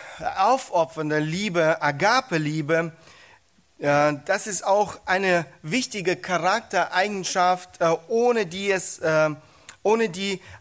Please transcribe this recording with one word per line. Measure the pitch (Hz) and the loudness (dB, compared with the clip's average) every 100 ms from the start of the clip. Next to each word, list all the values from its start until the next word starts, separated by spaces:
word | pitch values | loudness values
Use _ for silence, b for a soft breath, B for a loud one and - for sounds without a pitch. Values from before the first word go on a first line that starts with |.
| B B 160 147 | B B -6 0
aufopfernde | 196 262 - 180 160 160 151 151 | 2 2 0 0 0 -2 -2 0
Liebe, | 156 175 208 170 156 165 | -2 -4 -2 0 2 2
Agape-Liebe, | 147 139 196 254 - 165 151 156 147 165 165 - B B B B _ _ _ - | 0 2 2 2 2 -2 -2 -2 0 0 0 -8 B B B B _ _ _ -6
äh, | 143 147 151 143 | 0 4 2 0
das | - 196 214 | -2 -2 0
ist | 185 | -2
auch | 190 202 202 - | 2 2 0 -4
eine | - 190 196 175 160 - | -2 0 2 0 0 -10
wichtige | 156 233 247 208 180 175 | -4 -4 -4 -4 -2 -4
Charaktereigenschaft, | - 175 175 214 - 190 170 180 208 202 175 190 180 180 - - | -2 -2 0 0 -2 -2 0 0 0 -2 -4 0 2 2 -4 -2
äh, | 165 165 - | 0 0 0
ohne | 233 240 233 190 | 0 2 2 -2
die | 180 202 | -4 -2
es, | 190 - - | 0 0 -2
äh, | 165 156 156 147 B B B B | 0 2 2 0 B B B B
ohne | 190 220 220 | 0 2 0
die | 170 196 185 B B | -2 -4 -6 B B